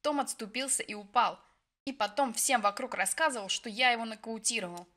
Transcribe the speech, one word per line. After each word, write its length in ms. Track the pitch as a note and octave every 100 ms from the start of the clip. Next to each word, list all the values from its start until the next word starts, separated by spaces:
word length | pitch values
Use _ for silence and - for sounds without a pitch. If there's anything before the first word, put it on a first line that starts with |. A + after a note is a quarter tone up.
Том 180 | D4 C#4+
отступился 640 | C4 - G#3 A#3+ C4+ -
и 100 | -
упал. 440 | G#3 G#2 B3 G#3 F3+ _ _ _ _ -
И 60 |
потом 400 | C4 G#3 G#3 C4+
всем 280 | A3 - B3
вокруг 340 | G3+ G#3 B3+
рассказывал, 540 | - F#3+ - D#4+ B3 F#3+
что 200 | - A#3+
я 220 | G#3 B3+
его 140 | A#3
нокаутировал. 840 | A3+ A3 A3+ A3+ A3+ A#3 F3+ F3 F3